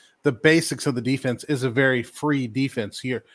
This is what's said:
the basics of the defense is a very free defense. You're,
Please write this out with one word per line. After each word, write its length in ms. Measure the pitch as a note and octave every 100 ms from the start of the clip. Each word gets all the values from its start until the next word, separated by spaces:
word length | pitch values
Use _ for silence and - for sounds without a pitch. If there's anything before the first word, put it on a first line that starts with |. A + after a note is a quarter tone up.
| _ _
the 80 | C#3+
basics 540 | A#2+ D#3 E3 D#3+ B2+ D3
of 100 | B2
the 60 |
defense 420 | A#2 C3 C3 A#2 -
is 180 | C#3+
a 60 | C3
very 340 | A#2 C3+ B2+
free 440 | A2+ - D3+ C#3+ B2
defense. 560 | A2 C3+ B2 G2+ -
You're, 200 | B2+ A#2+ -